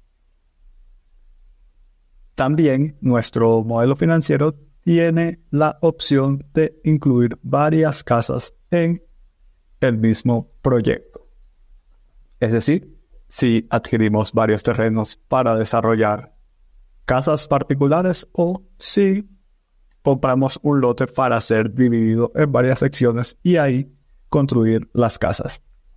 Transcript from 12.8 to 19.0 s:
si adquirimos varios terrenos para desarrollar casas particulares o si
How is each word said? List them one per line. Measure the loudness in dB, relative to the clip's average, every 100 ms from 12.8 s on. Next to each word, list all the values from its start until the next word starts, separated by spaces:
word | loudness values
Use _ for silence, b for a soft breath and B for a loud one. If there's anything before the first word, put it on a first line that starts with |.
| -4 -20 _ -20 -16
si | -2 0 0 0
adquirimos | -6 -2 0 2 0 -2
varios | 0 0 0
terrenos | -2 -2 0 -2 -4 -10
para | -4 -2 0 0
desarrollar | -2 -2 0 2 0 -2 -8 _ _ _ _ -20 -20 _
casas | -4 -2 0 -2 -2
particulares | -2 -2 0 2 2 0 -4 -6
o | -4 -2 -4 -12 -14
si | -4 0